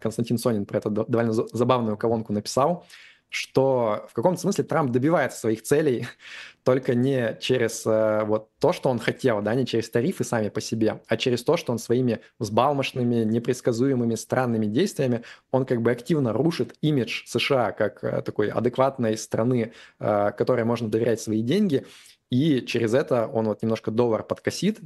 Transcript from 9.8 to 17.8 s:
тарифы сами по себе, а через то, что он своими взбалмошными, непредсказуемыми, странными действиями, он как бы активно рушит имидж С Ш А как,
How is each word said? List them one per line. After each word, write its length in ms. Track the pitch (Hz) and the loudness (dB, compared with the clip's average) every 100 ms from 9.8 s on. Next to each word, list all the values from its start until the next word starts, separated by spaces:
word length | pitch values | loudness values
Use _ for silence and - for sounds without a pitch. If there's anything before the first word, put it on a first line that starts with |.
| 110 | 0
тарифы 340 | 120 143 - | 0 0 -2
сами 240 | 120 117 104 | -2 0 -2
по 100 | - | -4
себе, 400 | - 113 110 92 - | -4 0 0 0 -2
а 80 | 110 | 0
через 240 | 131 120 | 0 0
то, 120 | - 165 | 0 0
что 140 | - | 0
он 60 | 113 | -4
своими 420 | - 120 127 107 - - | 0 0 2 -2 -6 -8
взбалмошными, 840 | 123 110 139 139 131 131 120 120 | -2 2 2 2 -2 -2 0 2
непредсказуемыми, 920 | 110 113 117 123 - 113 135 127 117 113 | 2 0 0 -2 0 0 2 2 0 -2
странными 500 | - 123 127 113 104 | -2 0 0 0 0
действиями, 560 | 110 202 - 131 117 - - - | 0 0 0 0 0 -4 -20 -2
он 140 | 131 135 | -2 0
как 160 | 123 | 0
бы 80 | 117 | 0
активно 400 | 120 - 160 123 | 0 0 0 0
рушит 420 | 107 160 - 113 - | 2 0 0 -4 -2
имидж 420 | 151 143 110 - - | 0 0 0 -6 -4
С 120 | 117 | -4
Ш 280 | - 135 107 | 0 0 0
А 40 | |
как, 320 | - | 0